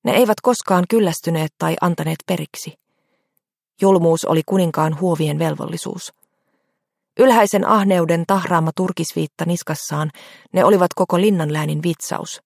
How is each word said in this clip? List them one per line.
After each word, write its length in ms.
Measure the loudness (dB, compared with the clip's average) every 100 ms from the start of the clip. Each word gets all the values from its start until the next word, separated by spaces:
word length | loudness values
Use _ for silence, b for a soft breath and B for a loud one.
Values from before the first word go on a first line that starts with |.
Ne 80 | 0
eivät 280 | 2 2 2
koskaan 420 | 0 0 0 0 2
kyllästyneet 640 | 2 2 -2 -4 -2 -4 _
tai 180 | -4 0
antaneet 380 | -2 -2 -4 -6 -4
periksi. 480 | -6 -6 -12 -16 -18 _ _ _ _ _ _ _ _ _ _
Julmuus 440 | 4 4 4 2
oli 180 | 2 0 2
kuninkaan 540 | 0 0 0 -2 0
huovien 380 | -2 0 -2 0
velvollisuus. 760 | -2 -4 -8 -8 -10 -12 -14 _ _ _ _ _ _ _ _ _ _ 2
Ylhäisen 480 | 4 6 4 2 2
ahneuden 560 | 2 4 2 2 0 0
tahraama 440 | -2 0 0 0 -2
turkisviitta 680 | -4 -4 -6 -4 -6 -4
niskassaan, 680 | -4 -4 -4 -8 -6 -6 -6 B B B B
ne 120 | 2
olivat 300 | 4 4 2
koko 260 | 0 -2 2
linnanläänin 640 | 2 2 -2 -2 -4 -2
vitsaus. 600 | -4 -4 -6 -8 -8 -14